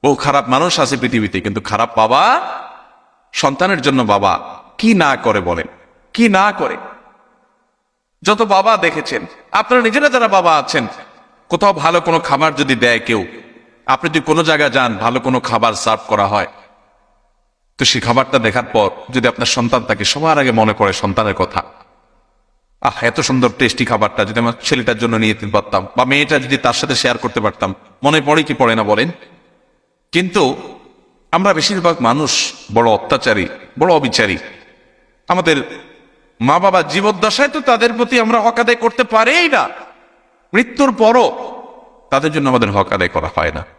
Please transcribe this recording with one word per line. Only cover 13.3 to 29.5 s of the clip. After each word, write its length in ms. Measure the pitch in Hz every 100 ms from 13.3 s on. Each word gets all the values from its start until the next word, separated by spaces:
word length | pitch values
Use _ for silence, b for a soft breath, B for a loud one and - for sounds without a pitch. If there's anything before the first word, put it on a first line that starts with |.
| - - - _ _ -
আপনি 240 | 131 170
যদি 100 | 156
কোনো 240 | 139 156
জায়গায় 260 | 160 151 143
যান, 260 | 131 127 101
ভালো 240 | 113 123
কোনো 200 | 127 127
খাবার 340 | - 113 113
সার্ভ 260 | 107 - 110 -
করা 200 | 107 98
হয়, 200 | 104 87 - - _ _ _ _ _ _ _ _ _ _ -
তো 60 |
সেই 160 | 135 123
খাবারটা 380 | 113 117 127 135
দেখার 260 | 110 110
পর 260 | 120 113 98 - -
যদি 180 | 127 120
আপনার 180 | 117 123
সন্তান 380 | - 117 127
থাকে, 200 | - 101
সবার 340 | 101 143 160 151
আগে 140 | 131
মনে 220 | 113 110 104
পড়ে 140 | 101
সন্তানের 420 | 92 101 98 110
কথা। 280 | 95 92 - - - _ _ _ _ _ _ _ _ _ _
আহ, 240 | - -
এত 160 | 117 117
সুন্দর 280 | 139 131 120 98
টেস্টি 260 | 123 -
খাবারটা 400 | 120 113 104 -
যদি 160 | 101 110
আমার 120 | 117 117
ছেলেটার 360 | - 135 117 113
জন্য 180 | 117 113
নিয়ে 180 | 110
যেতে 120 | 107 107
পারতাম, 400 | 104 - 98 95 -
বা 80 |
মেয়েটা 340 | 127 139 147 151
যদি 200 | 127 135
তার 140 | 123
সাথে 220 | 117 151
শেয়ার 240 | 127 127 120
করতে 220 | 120 117
পারতাম, 340 | 104 - 98 95 _ _
মনে 180 | 139 156
পড়ে 220 | 139 156
কি 120 | 156
পড়ে 200 | 131 120
না 80 | 113
বলেন? 280 | 104 104 147 170 - _ _